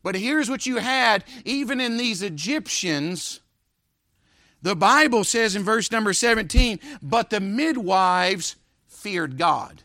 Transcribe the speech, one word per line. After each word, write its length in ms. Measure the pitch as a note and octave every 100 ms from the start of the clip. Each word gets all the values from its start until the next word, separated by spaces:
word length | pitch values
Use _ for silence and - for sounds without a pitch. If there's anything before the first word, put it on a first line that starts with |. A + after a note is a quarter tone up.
But 140 | F#3 F#3+
here's 340 | A3+ D#4 B3
what 160 | C4 B3+
you 100 | A#3+
had, 480 | A3+ C4 A#3 G3+ - B3 -
even 340 | C#4 B3 B3+
in 160 | B3 A#3
these 260 | A#3+ F#3+
Egyptians. 1160 | G3 D3+ F3 D4+ - - F#3 D3 D#3 F3+ - - _ _ _ _ _ _ _ _ _ _ _ _
The 160 | E3+ F#3
Bible 480 | G3 C4+ D4+ A#3
says 320 | F#3 A#3 A3+ G3
in 60 |
verse 280 | G3 A3+ F#3
number 220 | A3+ G#3+
seventeen, 640 | F#3 A#3 A3 F3 - B3 G3 D4 C4+
"But 300 | C#3 A3+ -
the 100 | G#3
midwives 1160 | G3 A3 D#4+ B3+ F#3 F#3+ F#3 F3+ F#3 F#3+ - - _ _ _
feared 520 | - G#3 F3+ D#3 C3
God." 440 | E3+ C3+ - D#2